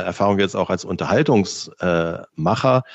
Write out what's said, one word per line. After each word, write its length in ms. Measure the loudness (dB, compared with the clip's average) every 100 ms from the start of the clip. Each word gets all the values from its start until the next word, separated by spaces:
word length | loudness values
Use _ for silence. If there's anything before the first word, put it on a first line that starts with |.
| 0
Erfahrung 300 | 0 2 2
jetzt 160 | 0 0
auch 140 | -2
als 140 | -2
Unterhaltungsmacher, 2000 | -4 -6 0 0 4 2 2 -4 -14 -6 -2 0 0 -6 -12 -6 -2 0 2 2 0